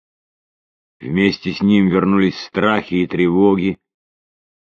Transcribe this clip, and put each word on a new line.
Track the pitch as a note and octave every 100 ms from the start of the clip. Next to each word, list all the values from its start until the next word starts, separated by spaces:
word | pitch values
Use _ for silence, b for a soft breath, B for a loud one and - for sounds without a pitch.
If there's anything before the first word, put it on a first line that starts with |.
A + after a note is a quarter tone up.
| _ _ _ _ _ _ _ _ _ _
Вместе | B1 F2 G2 - F#2
с | D#2
ним | G2+ G#2 F#2+
вернулись | F#2 F#2 G2 F#2+ -
страхи | - - G#2+ G#2+ -
и | F2+ F2
тревоги, | F2 F2 F2+ G2+ G2 F#2+ - _ _ _ _ _ _ _ _ _